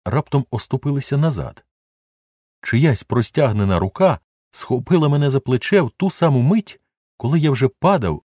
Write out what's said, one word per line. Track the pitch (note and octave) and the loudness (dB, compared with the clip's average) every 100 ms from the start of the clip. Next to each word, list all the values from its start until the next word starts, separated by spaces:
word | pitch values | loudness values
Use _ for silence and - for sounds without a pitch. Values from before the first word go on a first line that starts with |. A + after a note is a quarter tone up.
раптом | - B2 - C#3+ B2+ | -4 -4 -2 -4 -2
оступилися | A2+ - C3+ C#3+ C#3+ C3+ C#3+ | -6 -6 -6 -4 -4 -2 0
назад. | D#3+ A2+ B1+ - _ _ _ _ _ _ _ _ _ _ | 0 -2 -8 -12 _ _ _ _ _ _ _ _ _ _
Чиясь | - A#2 D#3 A#2 | -2 2 2 0
простягнена | - A#2 A#2 - C3+ G#2 G2 F2+ | -2 -2 -2 0 0 0 0 0
рука | F#2+ - F#3 C3 _ _ _ | -2 0 0 0 _ _ _
схопила | - - B2 - F3 D3+ | -14 -6 -4 0 2 2
мене | C#3+ C#3+ | 2 2
за | C3 | 0
плече | - B2 - G3+ | 0 -2 2 0
в | B2+ | 0
ту | - F#3+ | -2 -4
саму | - E3 C3 | 0 2 2
мить, | B2 G#3+ - - _ _ _ - | 2 2 -2 -12 _ _ _ -8
коли | A#2 D#3+ | -2 0
я | D3+ | 2
вже | C3 B2+ | 2 0
падав, | - F3 F#3+ G2 D2+ | 0 0 2 0 -4